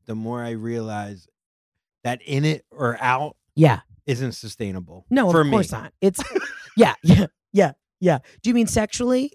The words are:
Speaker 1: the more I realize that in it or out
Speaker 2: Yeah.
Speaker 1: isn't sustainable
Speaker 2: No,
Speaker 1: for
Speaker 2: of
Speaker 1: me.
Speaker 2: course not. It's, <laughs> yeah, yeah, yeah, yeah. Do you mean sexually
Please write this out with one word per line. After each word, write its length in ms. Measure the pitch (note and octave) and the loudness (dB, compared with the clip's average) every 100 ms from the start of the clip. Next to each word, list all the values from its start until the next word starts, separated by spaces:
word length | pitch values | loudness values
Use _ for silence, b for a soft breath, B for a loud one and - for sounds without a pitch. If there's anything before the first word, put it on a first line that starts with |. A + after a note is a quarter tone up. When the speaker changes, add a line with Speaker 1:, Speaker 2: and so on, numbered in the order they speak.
Speaker 1:
the 100 | - | -12
more 280 | A2 A2 A#2+ | -10 -8 -8
I 80 | A#2+ | -8
realize 760 | A#2 A2+ A#2 A2 G#2 G2+ G2 _ _ _ _ _ _ _ _ | -8 -6 -6 -6 -8 -10 -14 _ _ _ _ _ _ _ _
that 160 | A#2+ B2 | -8 -8
in 220 | - C#3 | -4 -2
it 220 | D3+ D3+ _ | 0 -2 _
or 280 | C#3+ B2 A#2 | -4 -4 -2
out 360 | B2 B2+ D3+ - _ | 0 -2 -4 -12 _
Speaker 2:
Yeah. 260 | - D#3 G2 - _ | 4 4 4 -6 _
Speaker 1:
isn't 280 | - B2 C3 | -6 -6 -6
sustainable 760 | - A2 - G#2 F#2+ E2+ F#2 - | -10 -16 -10 -10 -10 -12 -18 -4
Speaker 2:
No, 220 | C4 G3+ | 0 2
Speaker 1:
for 100 | E3+ | 4
Speaker 2:
of 60 | D3 | 4
Speaker 1:
me. 60 | |
Speaker 2:
course 200 | G#3+ - | 2 0
not. 220 | A2+ - - | -6 -12 -2
It's, 180 | G3 F#3 C4 G4+ - | -2 -2 -6 -6 -8
<laughs> 260 | - - - | -14 -8 2
yeah, 180 | C#4 - | 4 4
yeah, 240 | D#3+ F3 G3 _ _ | 6 6 6 _ _
yeah, 180 | G3 E3 - _ - | 0 0 0 _ -4
yeah. 200 | F3+ C#3 b b | 0 0 b b
Do 80 | A3 | -2
you 40 | |
mean 120 | A#3+ A3 | 0 2
sexually 680 | - G#3+ - B3 B3+ C#4 | 0 -2 -4 -2 -2 -2